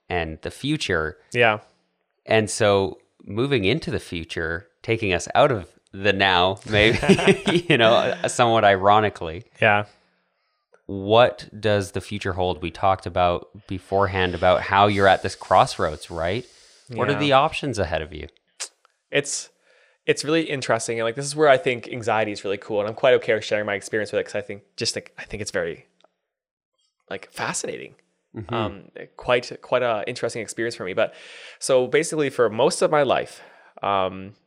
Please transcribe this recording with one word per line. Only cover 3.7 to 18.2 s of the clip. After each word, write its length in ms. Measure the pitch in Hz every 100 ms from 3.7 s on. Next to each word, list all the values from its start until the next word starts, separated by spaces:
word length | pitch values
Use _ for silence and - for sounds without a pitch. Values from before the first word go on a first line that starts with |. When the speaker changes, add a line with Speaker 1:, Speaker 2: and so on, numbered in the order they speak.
| 151 -
Speaker 1:
the 80 | 107
future, 680 | - 87 82 - 82 85 104 _
taking 300 | - 113 104
us 160 | 87 -
out 160 | 104 143
of 160 | 113 82 _ _
the 200 | 95 101
now, 460 | 98 98 90 92 98 -
maybe, 300 | 104 107 113 147 - 185 180 -
<laughs> 200 | 170 -
you 100 | 139
know, 360 | 113 113 123 - -
somewhat 380 | - 120 113
ironically. 800 | 104 95 98 107 104 - 85 85 - -
Speaker 2:
Yeah. 240 | 113 104 104 _ _ _ _ _ _ _ _ _ -
Speaker 1:
What 640 | 98 98 113 123 - - 107
does 340 | 107 104 95
the 80 | 98
future 320 | - 104 98
hold? 300 | 90 90 90
We 80 | 87
talked 340 | - 98 95 95
about 600 | 90 87 87 - 101 -
beforehand 680 | 95 - 98 98 95 92
about 280 | 87 92 85
how 240 | - 98 104
you're 200 | 101 98
at 140 | 90
this 120 | 95
crossroads, 760 | - - 92 131 - 87 76 -
right? 360 | 85 85 110 - _ _ _ -
What 200 | 117 123
are 40 |
Speaker 2:
Yeah. 60 | 143
Speaker 1:
the 140 | 147
options 460 | 135 156 - 147 104
ahead 220 | 85 80
of 120 | 76
you? 140 | 76